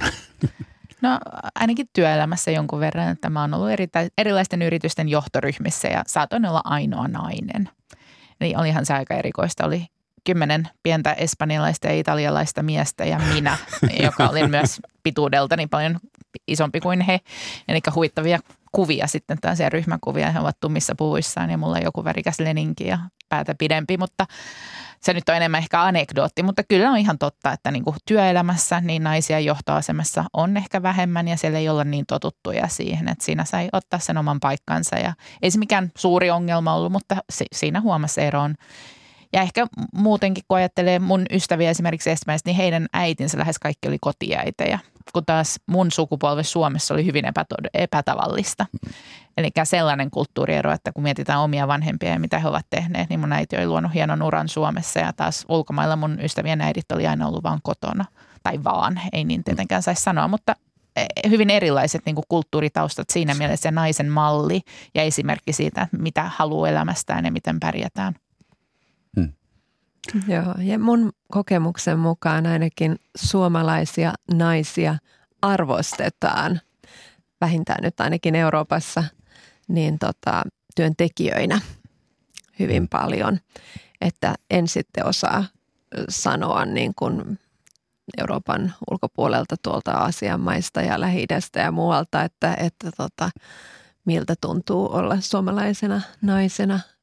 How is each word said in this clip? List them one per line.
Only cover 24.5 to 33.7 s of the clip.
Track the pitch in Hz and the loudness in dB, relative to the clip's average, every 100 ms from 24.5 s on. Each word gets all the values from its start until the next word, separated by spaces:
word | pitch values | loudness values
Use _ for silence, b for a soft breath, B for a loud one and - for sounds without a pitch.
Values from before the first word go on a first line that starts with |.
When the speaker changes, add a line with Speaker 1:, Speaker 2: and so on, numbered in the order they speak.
| B B B B B | B B B B B
Speaker 1:
se | - | 0
nyt | 175 - | 0 2
on | 170 | 2
enemmän | 165 160 | 4 2
ehkä | 160 170 | 2 4
anekdootti, | 185 175 143 139 147 - | 4 4 2 0 0 2
mutta | 185 196 | 0 0
kyllä | 202 185 240 | 4 6 6
on | 233 | 4
ihan | 208 151 | 4 2
totta, | 147 - 139 | -2 0 -2
että | 131 131 | 0 -2
niinku | 143 151 151 - | -2 -2 -6 2
työelämässä | 214 190 175 175 175 - 175 | 4 6 4 2 0 0 0
niin | 170 160 | 0 0
naisia | 156 156 156 156 | 2 0 2 2
johtoasemassa | 147 147 - 151 151 156 156 160 170 | 2 0 0 0 0 -2 0 -2 -2
on | - 170 202 | 0 2 0
ehkä | 190 190 | 0 0
vähemmän | 185 185 180 170 170 | 0 2 2 0 0
ja | 165 | 0
siellä | 160 156 | 0 0
ei | 156 | 2
olla | 151 | 2
niin | 147 143 - | 0 -2 -2
totuttuja | 143 - - - 113 165 | -2 -2 -6 -6 -2 -2
siihen, | - - 160 - | -2 -4 -2 -2
että | - - | -2 -2
siinä | 156 160 | -2 -2
sai | 180 175 | -2 -2